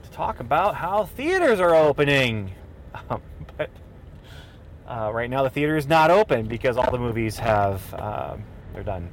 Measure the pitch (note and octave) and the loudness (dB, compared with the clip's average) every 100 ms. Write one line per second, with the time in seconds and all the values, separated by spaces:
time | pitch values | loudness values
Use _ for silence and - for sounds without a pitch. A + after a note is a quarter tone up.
0 | - - F#3+ A3 A#2+ D3 G3 D3 E3 G#3 | -20 -8 -6 -6 -2 0 2 0 -2 -2
1 | G3+ - D4 F#4+ D#4+ G#3+ F3+ D#3+ D#3 C#3+ | -2 -4 -2 2 2 4 6 6 6 4
2 | C#3+ C#3 B2 A2 F#2+ F#2+ - - - - | 2 4 2 -2 -6 -12 -18 -20 -18 -18
3 | - A#2+ - - - - - - - - | -8 -8 -8 -18 -16 -10 -10 -10 -20 -20
4 | - - - - - - - - - A#2+ | -20 -20 -20 -20 -20 -20 -20 -20 -12 -6
5 | G#2+ A2+ A#2+ C3 C3+ C#3+ D3+ D#3 C#3 D#3+ | -4 -4 -2 0 0 0 0 0 4 4
6 | D#3 F#3 F3 B2+ A2 A2+ C3 A#2+ B2+ B2+ | 6 6 4 0 -2 -2 0 0 0 0
7 | A#2+ A2+ A2 - A#2 G#2+ G2+ F#2+ - - | -2 -2 -4 -2 0 2 2 -2 -8 -10
8 | G#2 - C2 - - - - - G2+ F#2+ | -8 -8 -8 -10 -14 -16 -16 -12 -8 -8
9 | E2+ | -10